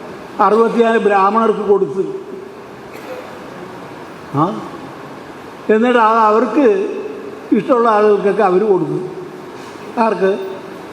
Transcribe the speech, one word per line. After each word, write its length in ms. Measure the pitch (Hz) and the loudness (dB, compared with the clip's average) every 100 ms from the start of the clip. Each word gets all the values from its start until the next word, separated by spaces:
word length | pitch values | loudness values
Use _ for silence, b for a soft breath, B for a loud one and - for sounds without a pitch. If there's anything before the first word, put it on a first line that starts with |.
| - - - - | -14 -16 -8 2
അറുപത്തിനാല് 540 | 196 214 226 208 233 226 202 | 4 6 4 4 4 4 4
ബ്രാഹ്മണർക്ക് 580 | 202 196 220 220 196 202 | 4 4 4 2 2 2
കൊടുത്ത്, 320 | 196 165 190 156 - - - - - - - - - - - - - - - - - - - - - - 139 | 2 2 -2 -4 -6 -10 -14 -14 -16 -18 -18 -16 -16 -14 -14 -14 -14 -16 -14 -14 -14 -16 -16 -16 -16 -4 0
ആ, 40 | 175 214 190 - - - - - - - - - - | 0 -2 -10 -12 -14 -14 -16 -16 -16 -16 -16 -8 0
എന്നിട്ട് 260 | 220 247 240 220 | 2 4 4 4
അത് 120 | 226 214 | 6 4
അവർക്ക് 380 | 220 247 320 247 196 - - - - - - - 214 | 4 2 4 4 4 0 -6 -8 -10 -12 -8 0 0
ഇഷ്ടമുള്ള 300 | - 240 233 208 | 2 2 4 4
ആളുകൾക്കൊക്കെ 480 | 214 202 196 190 196 | 4 4 2 2 4
അവർ 120 | 185 220 | 4 4
കൊടുത്തു. 280 | 180 151 123 - - - - - - - - - 240 | 2 2 -4 -6 -10 -12 -14 -16 -14 -16 -14 -8 0
ആർക്ക്? 280 | 226 180 190 220 - - - - - | 0 2 0 0 -4 -10 -14 -16 -16